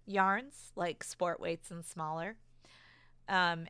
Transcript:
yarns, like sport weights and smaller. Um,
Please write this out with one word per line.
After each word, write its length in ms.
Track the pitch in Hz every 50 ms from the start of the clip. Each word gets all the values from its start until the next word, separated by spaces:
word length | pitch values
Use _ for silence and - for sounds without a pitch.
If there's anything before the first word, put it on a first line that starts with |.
| _
yarns, 640 | - 196 196 190 190 196 220 262 285 - - - - -
like 260 | 208 175 170 151 - -
sport 380 | - - - 180 175 165 -
weights 280 | - 170 170 165 - -
and 120 | 175 170 165
smaller. 520 | - - 175 160 156 156 165 165 202 226 - - - - - - - - - - - - - - - - _ -
Um, 400 | - 196 185 180 175 170 165 165